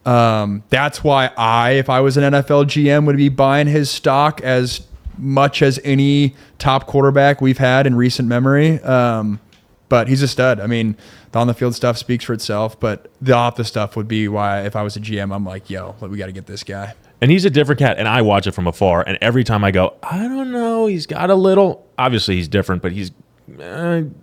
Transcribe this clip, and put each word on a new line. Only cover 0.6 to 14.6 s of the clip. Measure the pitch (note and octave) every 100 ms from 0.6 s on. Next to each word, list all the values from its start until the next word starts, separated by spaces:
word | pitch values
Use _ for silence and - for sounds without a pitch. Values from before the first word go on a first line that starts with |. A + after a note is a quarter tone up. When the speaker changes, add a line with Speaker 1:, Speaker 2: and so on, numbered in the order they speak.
| -
Speaker 1:
that's | C3 D3 -
why | D3+ C#3 C3 -
I, | A2+ A#2 A#2+
if | C3+ C3
I | C3
was | C3+ C3+
an |
N | C#3+
F | C#3 C3+
L | D3
G | C#3+ D3+ D3
M, | D3 D3
would | C#3
be | C#3+
buying | C3 C3+ C#3+ D3
his | D3+ C#3+
stock | - D3+ C3+ D3 D3+
as | B2+ B2+ B2+ - - - - -
much | C3+ C3+ C#3 -
as | C#3 C3+
any | C#3+ C#3 C#3 C#3+ C#3 - - _
top | C3+ C3 -
quarterback | C#3+ C#3 C#3+ C#3 C#3
we've | C3 B2+
had | B2+ C3 C#3
in |
recent | A#2+ B2 - A#2+
memory. | A#2+ C3 C#3 D#3 D#3+
Um, | C3 B2+ A#2+ A2+ G#2+ G#2 - _ _ _ _
but | A#2+ A2+
he's | C3+
a | C#3
stud. | - B2+ A2
I | G#2
mean, | A#2+ A2+ G#2 - - -
the | A#2+
on | A#2+
the |
field | A#2 B2 A#2
stuff | B2 A#2
speaks | - A#2+ -
for |
itself, | A2+ - G#2 A2 -
but | A2+ G2+ - _
the | C3
off | A#2+ A#2+ -
the |
stuff | A2 A2+ G#2 -
would | G#2+
be | A2 G#2
why | G#2 G#2 G2+